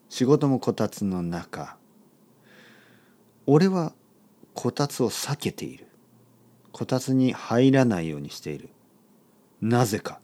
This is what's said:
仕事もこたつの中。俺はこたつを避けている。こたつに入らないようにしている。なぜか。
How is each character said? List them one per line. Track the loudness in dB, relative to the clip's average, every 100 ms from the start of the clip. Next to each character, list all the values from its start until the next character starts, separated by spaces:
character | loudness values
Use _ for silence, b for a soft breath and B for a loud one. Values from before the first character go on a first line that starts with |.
| -10
仕 | 0 4
事 | 4 4
も | 0
こ | -2
た | -2 -4
つ | -2 -4
の | -4
中。 | -4 -6 -10 -12 -14 -16 _ _ _ _ _ _ b b b b b b b b b _ 4
俺 | 6 6
は | 2 -4 -8 _ _ _ _ -18 -6
こ | -6
た | -2 -4
つ | -2
を | -4
避 | -4 -8 -6
け | -6
て | -8
い | -14 -14
る。 | -20 _ _ _ _ _ _ _ _
こ | -10 -4
た | -4
つ | 0
に | 2 2
入 | 0 0 4 6
ら | 6 4
な | 2
い | -4
よ | -8
う |
に | -12
し | -12
て | -12
い | -12
る。 | -14 _ _ _ _ _ _ _ _ -6
な | 0 2 2
ぜ | -2
か。 | -8 -14